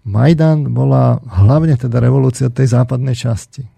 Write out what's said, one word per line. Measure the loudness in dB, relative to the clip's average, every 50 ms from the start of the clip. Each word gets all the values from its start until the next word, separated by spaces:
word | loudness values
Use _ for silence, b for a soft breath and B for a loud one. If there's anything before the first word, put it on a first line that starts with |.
Majdan | _ -4 -2 0 2 2 2 4 2 2 2 0 -2 -4 -2
bola | -2 0 0 2 2 2 2 0 -2
hlavne | -4 -6 0 2 4 4 4 4 2 0 0
teda | 0 -2 -2 -2 0
revolúcia | 0 2 2 2 0 0 -2 -2 -4 -4
tej | -2 0 0 0 2
západnej | 0 0 0 -2 -4 -4 -4 -6
časti, | -4 -4 -4 -6 -6 -8 _ _ -18 -18 -18 _